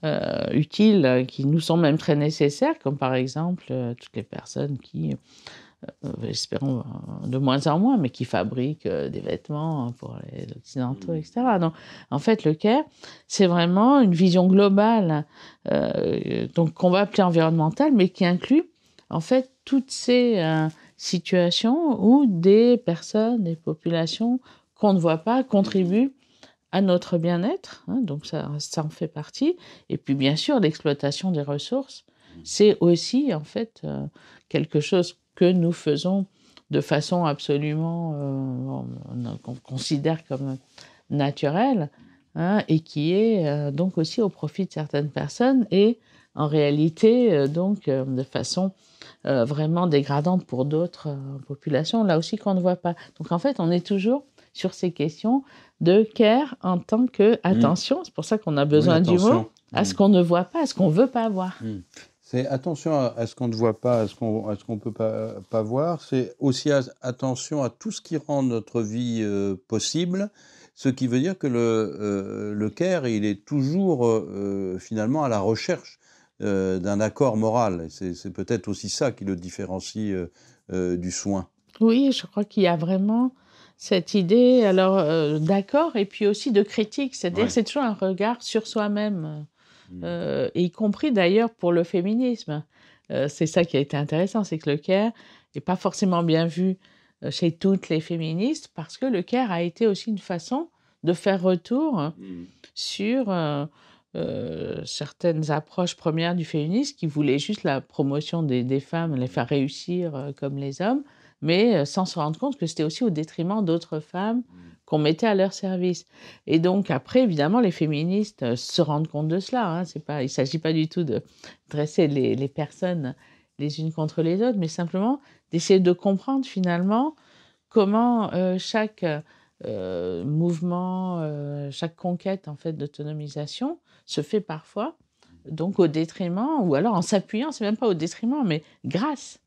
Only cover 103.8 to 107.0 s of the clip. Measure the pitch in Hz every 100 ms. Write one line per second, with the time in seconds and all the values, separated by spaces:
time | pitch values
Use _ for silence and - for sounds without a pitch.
103.8 | _ _ _ - - 107 - - - -
104.8 | - - 147 - 175 160 156 151 - -
105.8 | 180 - 170 160 165 180 156 160 151 196
106.8 | 277 -